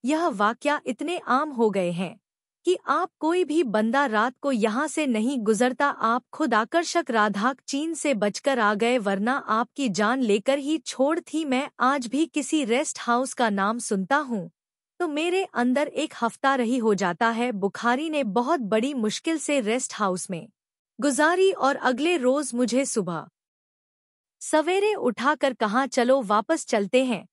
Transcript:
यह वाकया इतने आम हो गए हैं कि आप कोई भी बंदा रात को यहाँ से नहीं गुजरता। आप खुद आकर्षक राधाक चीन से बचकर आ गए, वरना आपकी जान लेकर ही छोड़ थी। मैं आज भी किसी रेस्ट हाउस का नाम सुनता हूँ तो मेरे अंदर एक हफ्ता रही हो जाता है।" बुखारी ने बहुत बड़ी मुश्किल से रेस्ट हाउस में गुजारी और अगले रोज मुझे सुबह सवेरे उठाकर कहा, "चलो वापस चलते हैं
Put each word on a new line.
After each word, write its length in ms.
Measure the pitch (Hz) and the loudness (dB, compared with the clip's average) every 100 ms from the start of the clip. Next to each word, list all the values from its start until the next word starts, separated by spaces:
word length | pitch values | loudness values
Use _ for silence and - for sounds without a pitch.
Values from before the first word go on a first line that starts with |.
यह 240 | 240 311 339 | 0 0 0
वाकया 520 | 208 208 233 285 294 - | 2 0 2 -2 -2 -4
इतने 320 | 247 302 349 | -6 -6 -6
आम 320 | - 254 311 | -2 0 0
हो 200 | 247 226 | 0 0
गए 220 | 196 175 | 2 -2
हैं 240 | 170 180 - _ _ _ _ - | -2 -6 -10 _ _ _ _ -2
कि 120 | 359 - | -2 0
आप 220 | 294 359 _ | -2 -2 _
कोई 240 | 311 359 | 0 0
भी 200 | 311 302 | 0 0
बंदा 420 | 277 214 220 262 285 | 0 0 2 2 2
रात 280 | 214 233 - | 2 0 -2
को 100 | 285 | -2
यहाँ 360 | 254 214 214 302 | 0 0 0 -2
से 180 | - 294 | -2 0
नहीं 320 | 220 226 285 | 0 0 0
गुजरता। 480 | 214 208 247 254 285 | 0 2 2 2 0
आप 360 | - 226 240 _ | 0 0 0 _
खुद 200 | - 311 | -4 0
आकर्षक 520 | 226 226 330 330 349 - | 2 2 0 0 -2 0
राधाक 500 | 226 208 196 233 269 - | 2 2 2 -2 -2 -6
चीन 260 | 277 320 | -4 -4
से 200 | 320 302 | -2 0
बचकर 460 | 240 208 202 277 262 | 0 0 -2 -2 2
आ 140 | 208 | 2
गए, 240 | 208 233 254 | 2 2 2
वरना 380 | 202 196 214 269 | 0 0 0 -2
आपकी 520 | - 220 240 - 269 | 0 -2 -2 -2 -2
जान 320 | 180 214 262 | 2 0 2
लेकर 360 | 240 202 202 277 | 2 2 2 0
ही 200 | 277 311 | 0 -4
छोड़ 420 | - - 269 330 | -4 0 0 0
थी। 240 | 339 302 311 | -2 -6 -2
मैं 240 | 254 294 - | -2 -2 -2
आज 280 | 247 277 240 | 0 0 -2
भी 180 | 269 320 | -2 -2
किसी 380 | 302 277 311 247 | -2 -2 -2 2
रेस्ट 340 | 233 302 - | 0 -2 -6
हाउस 320 | - 240 262 | -2 0 0
का 160 | - 233 | 0 0
नाम 300 | 202 196 233 | 2 0 -2
सुनता 380 | - 196 185 277 | -2 -2 0 0
हूँ 320 | 277 226 170 _ _ _ _ _ | 0 -6 -8 _ _ _ _ _
तो 80 | 359 | -4
मेरे 360 | 285 339 370 392 | -2 -2 -2 -2
अंदर 340 | - 247 254 294 | -2 0 0 0
एक 260 | - 311 - | -4 -6 -2
हफ्ता 340 | 233 - 269 269 | -4 0 0 2
रही 220 | 226 254 | 0 0
हो 160 | 226 | 2
जाता 360 | 196 190 175 233 | 2 0 0 0
है।" 220 | 226 240 | 0 -2
बुखारी 580 | 208 196 - 233 254 320 | -2 -4 -2 0 0 0
ने 140 | 302 | -2
बहुत 360 | 262 190 247 330 | 0 -2 0 -2
बड़ी 340 | 208 220 254 | 0 0 0
मुश्किल 440 | 277 214 - - 320 | -2 -4 -4 -4 -4
से 220 | - 285 | 0 0
रेस्ट 340 | 208 240 - - | 0 -2 -4 -4
हाउस 340 | 208 185 - | -2 -2 -6
में 180 | 170 - _ _ _ _ - | -10 -10 _ _ _ _ -2
गुजारी 520 | 285 254 302 359 381 | -2 2 2 4 2
और 240 | - 262 269 | 4 0 2
अगले 420 | 247 247 311 349 | 0 0 0 2
रोज 340 | 247 277 277 | 2 2 0
मुझे 320 | 240 247 240 277 | -2 0 0 0
सुबह 420 | - 180 165 - _ _ _ _ _ _ _ _ _ _ _ | -2 -4 -6 -10 _ _ _ _ _ _ _ _ _ _ _
सवेरे 520 | - 311 311 381 415 | 0 0 2 2 2
उठाकर 600 | 415 247 214 247 302 277 | 0 -2 0 -2 0 -2
कहा, 320 | 240 214 220 269 | 0 -2 0 0
"चलो 360 | - 240 269 | 0 2 2
वापस 440 | 202 214 226 320 - | 4 0 2 -2 0
चलते 380 | 226 202 254 262 | -2 2 2 2
हैं 200 | 202 - | -2 -6